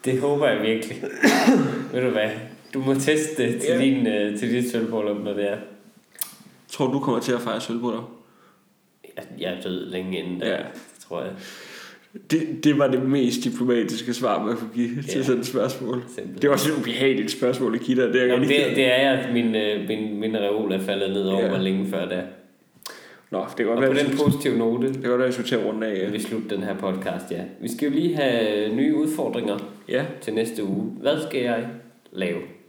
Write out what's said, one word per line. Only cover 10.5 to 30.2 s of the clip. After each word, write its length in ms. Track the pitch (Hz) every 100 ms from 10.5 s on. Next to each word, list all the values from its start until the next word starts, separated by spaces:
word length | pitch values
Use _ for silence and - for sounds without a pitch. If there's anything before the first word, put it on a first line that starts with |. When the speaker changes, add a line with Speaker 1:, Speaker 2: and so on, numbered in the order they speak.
Speaker 2:
Ja. 60 | - - - - - -
Speaker 1:
tror 120 | 85
jeg. 100 | - 190 - - - - - - _ - -
Speaker 2:
Det, 340 | 160 160 131
det 140 | 147 139
var 80 | 139
det 160 | 127 131
mest 360 | 139 123 120
diplomatiske 720 | 127 117 123 120 101 - -
svar, 300 | 117 123 98
man 120 | 107 113
kunne 140 | 113
give 280 | 113 120 123
til 160 | - 143
Speaker 1:
Ja. 40 |
Speaker 2:
sådan 160 | 127 123
et 60 | 117
spørgsmål. 560 | 127 101 - 123 123 123
Speaker 1:
Simpelthen. 360 | - 98 -
Speaker 2:
Det 60 | 143
var 40 |
også 180 | 135 147
et 60 | 147
ubehageligt 520 | 117 120 135 120 107
spørgsmål 440 | - 127 120 123
at 60 | 113
give 220 | - 127
dig. 100 | 120
Det 40 | 127
er 40 | 123
jeg 40 |
Speaker 1:
Jamen, 180 | 123 135
Speaker 2:
rigtig 180 | 143 139
Speaker 1:
det, 80 | 143
det 100 | 131
er 100 | 127 139
jeg. 200 | 127 -
Min, 220 | 120 120
øh, 340 | 110 107 104 98
min, 320 | 110 107 104
min 160 | 110 110
reol 360 | 101 104 107
er 80 | 95
faldet 300 | 95 98 95
ned 120 | 98 95
over 180 | 98
Speaker 2:
Ja. 60 | 95
Speaker 1:
mig 100 | 95
længe 260 | 95 95 95
før 180 | 82 90
da. 140 | 90 - - - _ _ _ - - - - _
Speaker 2:
Nå, 80 | 95 85
det 80 | -
kan 100 | 113
godt 100 | 117
Speaker 1:
Og 60 |
Speaker 2:
være, 80 | 131
Speaker 1:
på 40 |
Speaker 2:
vi 60 | 135
Speaker 1:
den 60 | 143 139
Speaker 2:
skulle 140 | 143
Speaker 1:
positive 260 | 135 143 113
note 280 | 113 120 131
Speaker 2:
det 60 | 131
kan 20 | 120
godt 80 | 123
være, 100 | 127
vi 40 |
skulle 160 | 123 113
til 80 | 120
at 80 | 110
runde 200 | 107 110
af, 80 | 98
ja. 60 |
Speaker 1:
vil 80 | 98
vi 60 | 107
slutte 280 | 101 110 104 101
den 60 |
her 120 | 104 95
podcast, 480 | 98 95 95 90 -
ja. 100 | 87 87 -
Vi 80 | 113
skal 200 | 120 147
jo 60 |
lige 200 | 139 170 151
have 580 | 135 120 107 104 107
nye 220 | 113 143 151
udfordringer 600 | 151 - 127 120 107 101 - - -
Speaker 2:
Ja. 160 | 123 156 -